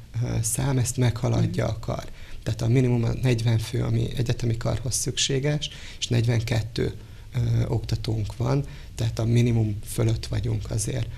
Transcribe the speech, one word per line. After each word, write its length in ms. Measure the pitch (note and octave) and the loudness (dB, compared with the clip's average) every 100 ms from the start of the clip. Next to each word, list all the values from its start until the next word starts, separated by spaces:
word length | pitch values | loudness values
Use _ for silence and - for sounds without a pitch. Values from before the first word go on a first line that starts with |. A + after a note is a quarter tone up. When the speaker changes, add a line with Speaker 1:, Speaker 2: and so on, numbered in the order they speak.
| - A2+ | -8 -4
Speaker 1:
ö, 40 | A#2+ A2+ | 0 0
szám, 360 | A2+ - C3+ C3 | 0 0 2 2
ezt 180 | A#2 - | 2 2
meghaladja 680 | A#2+ - B2 A#2 A2 - | 2 2 0 2 2 0
Speaker 2:
Mhm. 100 | A#2+ | -2
Speaker 1:
a 40 | - | -2
kar. 260 | - - - - - - | -4 -6 -6 -12 -10 -6
Tehát 200 | - A2+ | -4 -2
a 60 | A2+ | 4
minimum 360 | C3 B2+ A#2+ | 4 4 4
a 80 | A2+ A2+ | 2 2
negyven 360 | B2+ A#2 A2+ A2+ | 2 2 4 2
fő, 240 | - A#2+ | 0 -2
ami 240 | A#2+ A2+ A#2 A#2+ | 0 0 0 0
egyetemi 400 | A#2+ A#2 A#2+ A#2 | 0 0 0 0
karhoz 380 | - - B2+ | 0 -2 -2
szükséges, 760 | - - - - C3+ C#3+ D3 - - - - | -2 -2 0 2 2 2 0 -2 -10 -12 -6
és 80 | - | 0
negyvenkettő, 840 | A#2 A#2 A#2 - A#2 - - A#2+ - - - - | 2 4 2 2 0 0 -2 -2 -4 -14 -16 -8
ö, 40 | B2+ A#2 A#2 A#2+ | -2 2 2 2
oktatónk 680 | A#2 - A2+ - A2 G2+ - | 0 0 -2 0 -2 -2 -2
van, 280 | A#2+ C#3 C#3 - - | 0 0 0 -8 -10
tehát 240 | - A#2 A#2 | -2 -2 0
a 60 | |
minimum 540 | A2+ A#2+ A#2+ A2+ A2 G#2 - | 2 4 4 4 2 -2 -4
fölött 400 | - A2+ A2 - | 0 2 0 -2
vagyunk 440 | G#2+ A2+ G#2+ - | -2 -2 -2 -2
azért, 360 | A2 G#2+ C3 A2+ | -4 -2 -2 -4